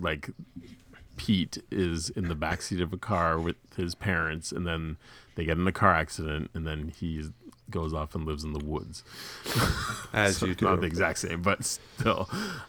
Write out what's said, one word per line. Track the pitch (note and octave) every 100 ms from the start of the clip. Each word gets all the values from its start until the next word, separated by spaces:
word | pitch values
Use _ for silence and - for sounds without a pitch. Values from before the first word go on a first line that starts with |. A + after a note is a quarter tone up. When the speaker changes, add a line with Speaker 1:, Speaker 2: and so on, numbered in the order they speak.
Speaker 1:
Like, | E2 D#2 - - - - - - - - - -
Pete | - F#2+ D2+ - -
is | G2 F2+ E2 D#2
in | G#2 F2
the | D#2
backseat | D#2+ F2 - F2+
of | E2+
a | F2+
car | - F2+ E2+ D#2+
with | E2 - - -
his | F2
parents, | - G#2 E2+ D#2+ D#2+ -
and | - F2
then | E2 D#2+ D#2+ - - -
they | -
get | D#2+ E2
in | F#2
a |
car | - G2+
accident, | E2 D#2 - D#2 D#2 -
and | E2+ D#2+
then | D#2 D2+ -
he | E2+ D#2 D#2 - - - -
goes | F#2+ D#2+
off | D#2+ D2+
and | -
lives | D#2 D2
in | D#2
the | D2+
woods. | D2+ D#2 - - - - - - - A#2
<laughs> | - - - - -
Speaker 2:
As | A2 G2+ F2+
Speaker 1:
So | G2
Speaker 2:
you |
Speaker 1:
it's | F2+
not | F#2+ F#2
Speaker 2:
do. |
Speaker 1:
the | F2
exact | E2+ F#2+ -
same, | - E2+
but | F2 -
still, | - - - - A2+ - - F#3 G#3+ D3+